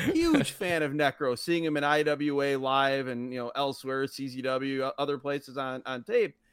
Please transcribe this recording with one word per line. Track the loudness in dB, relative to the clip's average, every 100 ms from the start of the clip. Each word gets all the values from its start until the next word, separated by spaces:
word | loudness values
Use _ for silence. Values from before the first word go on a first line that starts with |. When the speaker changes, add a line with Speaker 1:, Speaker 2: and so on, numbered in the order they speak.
| 0
Speaker 1:
huge | 2 4 4 2
Speaker 2:
<laughs> |
Speaker 1:
fan | -2 -2 0
of | 0
Necro, | 2 2 2 -2 -2
seeing | 0 0
him | 0 0
in |
I | 2 4
W | 2 2 0 2
A | 2 2
live | 2 4 4 2 -2
and, | -4 -6
you | -6
know, | -6 -2
elsewhere, | -2 -2 -4 -2 -2
C | -4 -8
Z | -6
W, | -2 -2 -2 -2
o-, | -2 -2
other | -2 -2
places | -4 -4 -6 -6
on, | -6 -6 -6
on | -8
tape. | 0 2 0 -2 _